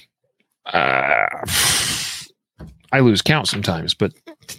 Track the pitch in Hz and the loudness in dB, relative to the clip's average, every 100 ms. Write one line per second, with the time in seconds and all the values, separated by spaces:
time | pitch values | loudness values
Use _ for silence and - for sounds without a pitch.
0 | - _ _ _ _ _ - 85 67 65 | -20 _ _ _ _ _ -4 0 2 2
1 | 67 62 50 - - - - - - - | 2 0 0 -4 -4 0 0 0 -2 -4
2 | - - - _ _ - - - - 131 | -6 -10 -16 _ _ -20 -20 -20 -2 4
3 | 123 98 - 151 98 104 98 82 82 - | 6 4 2 0 0 -4 -2 -2 -2 -2
4 | - - - 311 - | -2 -4 -20 -20 -20